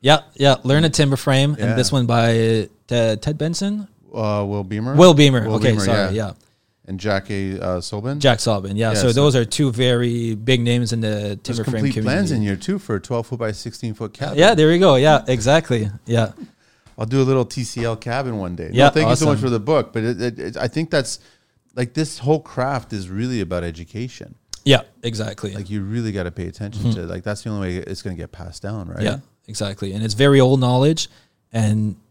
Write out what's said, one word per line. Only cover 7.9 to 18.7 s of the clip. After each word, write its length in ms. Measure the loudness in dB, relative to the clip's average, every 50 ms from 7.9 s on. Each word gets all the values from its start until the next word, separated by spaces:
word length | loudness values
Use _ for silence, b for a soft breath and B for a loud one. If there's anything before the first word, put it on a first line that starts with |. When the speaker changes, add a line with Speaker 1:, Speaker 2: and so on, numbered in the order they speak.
| -10 -8 -8 -6 -6 0
Speaker 1:
Jack 220 | 2 2 2 2
Sobin, 360 | 0 -2 -2 -2 -4 -6 -4
yeah. 140 | -2 -2 0
Speaker 2:
Yeah, 40 | 0
Speaker 1:
So 120 | 0 2 2
Speaker 2:
so 40 | 2
Speaker 1:
those 240 | 2 2 2 2
are 80 | 2 0
two 260 | -2 -2 -2 -2 -2
very 640 | 0 0 0 0 0 0 0 -2 -2 -4 -4 -4 -6
big 260 | -6 0 0 0 2
names 320 | 2 0 0 0 0 -2 -4
in 80 | -4
the 380 | -4 -4 -4 -4 -4 -6 -8 -8 _
Speaker 2:
there's 140 | -8 -6
Speaker 1:
timber 60 | -4 -4
frame 200 | -4 -4 -2 -2
Speaker 2:
complete 180 | -2 -2 -2 -2
plans 280 | -2 0 0 0 0
Speaker 1:
community. 40 | -2
Speaker 2:
in 80 | -2 0
here, 140 | -2 -2
too, 220 | -4 -4 -4 -4 -6
for 160 | -4 -4 -6
a 40 | -6
twelve 280 | -4 -4 -6 -6 -4 -6
foot 100 | -8 -6
by 140 | -6 -6 -6
sixteen 420 | -6 -10 -12 -12 -10 -8 -10 -8
foot 180 | -8 -10 -12 -8
cabin. 240 | -8 -8 -6 2
Speaker 1:
Yeah, 180 | 4 4 4 6
there 120 | 6 6 6
we 100 | 6 6
go. 180 | 6 6 6
Yeah, 260 | 6 6 6 4 4 4 0
exactly. 600 | -2 0 2 2 2 2 2 0 -2 -2 -2 -4 -6 -10 _
Yeah. 260 | -2 0 0 0 -2 -4 -12 -18 B B B B B B B B B _ -10
Speaker 2:
I'll 80 | -8
do 160 | -2 0 0 2
a 60 | 2
little 140 | 2 0 0
T 180 | -2 -4 -10 -10
C 220 | -8 -8 -6 -4
L 120 | -4 -4
cabin 400 | -6 -6 -6 -6 -4 -4 -4 -6
one 200 | -6 -6 -6 -8
day. 120 | -8 -10 -4